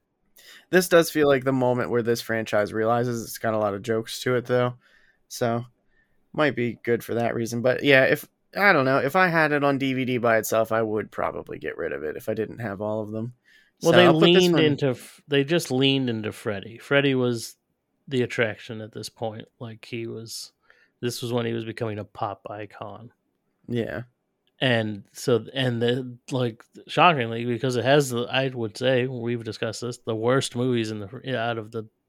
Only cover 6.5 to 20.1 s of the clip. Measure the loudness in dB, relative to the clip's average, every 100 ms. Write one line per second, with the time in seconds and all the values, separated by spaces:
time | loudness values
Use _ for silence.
6.5 | 0 -4 -4 -2 -2 0 -2 -2 -2 -4
7.5 | -2 0 2 4 6 6 2 -4 _ _
8.5 | 0 4 4 4 2 2 2 2 4 2
9.5 | 2 2 2 0 -2 -2 0 2 2 2
10.5 | 0 2 0 0 -2 -4 -4 -4 -4 -10
11.5 | -10 -8 -6 -6 -4 -6 -8 -6 -4 -6
12.5 | -6 -10 -6 -4 -4 -6 -6 -8 -12 _
13.5 | _ _ _ 4 6 8 8 6 6 6
14.5 | 4 4 2 0 -2 -8 -18 -2 0 2
15.5 | 0 0 2 2 2 0 -4 -6 -8 -6
16.5 | -6 -8 -12 0 2 4 2 0 -2 -6
17.5 | -16 _ _ _ _ -6 -2 -2 0 -2
18.5 | -2 -12 -12 -12 -14 -14 -10 -10 -10 -16
19.5 | -16 -16 -16 -14 -10 -10